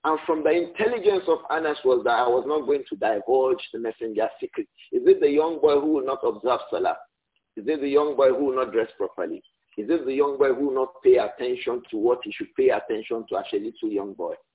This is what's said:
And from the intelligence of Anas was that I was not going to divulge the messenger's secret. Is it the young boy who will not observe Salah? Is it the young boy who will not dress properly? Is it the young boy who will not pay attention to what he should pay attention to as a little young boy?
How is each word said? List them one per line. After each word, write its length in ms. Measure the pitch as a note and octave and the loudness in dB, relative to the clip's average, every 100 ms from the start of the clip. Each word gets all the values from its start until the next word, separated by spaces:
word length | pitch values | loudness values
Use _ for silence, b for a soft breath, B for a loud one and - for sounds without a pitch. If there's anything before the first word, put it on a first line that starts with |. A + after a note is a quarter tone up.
| D3 | 0
And 140 | D#3 - | -2 0
from 180 | D#3 | 0
the 80 | D3+ | 2
intelligence 720 | E3+ E3+ - G#3+ A#3+ G3 F#3+ F3 | 2 0 -2 -2 2 2 0 0
of 120 | D#3+ - | -2 0
Anas 280 | D#3 D#3+ D3 C3 | -4 -2 0 2
was 180 | B2 | 2
that 80 | A2+ A#2 | 2 2
I 80 | B2 | 2
was 160 | B2+ B2+ | 2 0
not 200 | D3+ B2+ | -2 0
going 180 | C#3+ - | -2 -2
to 60 | G2+ | -4
divulge 640 | G#2+ G#2+ G#2 C3 C3 B2+ - | -2 -2 2 2 2 0 -4
the 80 | A2+ | -8
messenger's 500 | A#2 - A2+ G#2 A2 - | -8 -8 -6 -2 -4 -4
secret. 280 | - - G#2+ B B | -10 -10 -12 B B
Is 100 | - C3+ | 2 4
it 160 | F#3+ | 6
the 80 | D3 | 4
young 300 | C#3+ D#3+ D#3+ | 4 0 2
boy 180 | D3 C#3+ | 4 4
who 140 | D3+ | 2
will 120 | D3+ C3 | 0 0
not 140 | C3+ | -2
observe 360 | A2+ G#2 B2 A#2+ - | -4 -2 -2 -2 -2
Salah? 280 | F2 F2+ E2 - _ _ _ _ - | -2 -2 -4 -10 _ _ _ _ -8
Is 80 | G#2 | -4
it 120 | D#3 | -4
the 80 | C#3 | 0
young 280 | C#3 D3 C3+ | 2 2 4
boy 120 | C3+ | 4
who 120 | B2+ C#3+ | 4 0
will 100 | C3 | 0
not 180 | B2 | -2
dress 160 | A2+ A2 _ | -2 -2 _
properly? 440 | F#2+ - E2+ F#2 _ _ _ - | -8 -4 -8 -8 _ _ _ -10
Is 120 | G#2+ | -4
it 160 | E3 C3+ | -2 -2
the 80 | |
young 240 | C3+ C#3+ C#3 | 0 0 2
boy 160 | C#3 | 2
who 140 | B2+ C#3+ | 2 0
will 80 | C3 | -2
not 260 | C3 - | -4 2
pay 140 | - B2 | 4 4
attention 680 | G#2 - B2 B2 C3 B2 - | 2 -6 -6 -4 -4 -6 -6
to 80 | A2 | -2
what 220 | A#2 B2 | 0 0
he 80 | G#2+ | -4
should 200 | - G#2+ - | -12 -10 2
pay 140 | C3 | 2
attention 560 | G#2 - G#2+ A2 A2+ A2+ | 2 -4 -6 -4 -8 -4
to 80 | G2 | -6
as 80 | - | -4
a 40 | G2+ | -6
little 320 | A2 - A2 | -6 -6 -4
young 240 | G2+ G2+ | -4 -6
boy? 200 | F#2+ E2+ D#2+ _ | -8 -8 -10 _